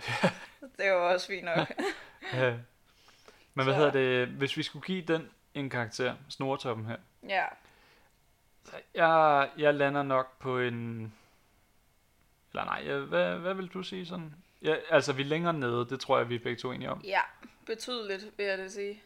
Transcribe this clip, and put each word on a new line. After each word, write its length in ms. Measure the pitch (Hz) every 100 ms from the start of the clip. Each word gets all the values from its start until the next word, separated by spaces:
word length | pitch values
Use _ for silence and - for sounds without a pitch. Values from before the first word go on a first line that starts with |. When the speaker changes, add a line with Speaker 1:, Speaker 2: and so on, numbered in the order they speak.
| - - 190
Speaker 1:
<laughs> 460 | - - - 262 -
Speaker 2:
det 100 | 196
er 60 |
jo 180 | 180 175
også 140 | 185 -
fint 180 | 190
nok. 280 | 175 165 156 - 370 -
Speaker 1:
<laughs> 280 | - - 370
Ja. 220 | 127 127 120 120 _ _ _ _ - - - _
Men 100 | 135
hvad 100 | 135
Speaker 2:
Så 0 |
Speaker 1:
hedder 160 | 139 147
det, 380 | 135 131 127 123
hvis 280 | 135 139 156
vi 60 |
skulle 220 | 147 147 -
give 160 | 185
den 280 | 165 160 131 - _
en 160 | 143 135
karakter, 440 | 127 113 - 127 - -
snoretoppen 580 | - 135 135 131 110 110
her? 100 | 113 - _ -
Speaker 2:
Ja. 160 | 190 - - - - - _ _ _ _ _ _ _
Speaker 1:
Så 120 | - - -
jeg, 560 | 190 165 160 156 143 139 -
jeg 160 | 147
lander 280 | 143 139 143
nok 360 | 139 131 131 -
på 200 | 131 127
en, 560 | 123 117 117 113 110 - _ _ _ _ _ _ _ _ _ _ _ _ _
eller 120 | -
nej, 180 | - - 143
jeg, 120 | 139
hvad, 380 | 143 175 180 180
hvad 180 | 175
vil 120 | 190 180
du 140 | 185
sige 240 | 180 185 170
sådan? 280 | 180 156 147 - _
Ja, 140 | 156 151 156
altså, 220 | 156 127
vi 100 | 131
er 40 | 143
længere 260 | 160 170
nede, 340 | 160 123 120 120
det 100 | 131
tror 180 | - 127
jeg, 100 | 120
vi 60 |
er 40 | 120
begge 220 | 123 123
to 120 | 127
enige 180 | 120 -
om. 100 | -
Speaker 2:
Ja, 160 | 190 190 - - - _ -
betydeligt, 600 | 440 254 240 208 196 214 -
vil 100 | 202
jeg 120 | 190
da 100 | 190
sige. 340 | 202 202 208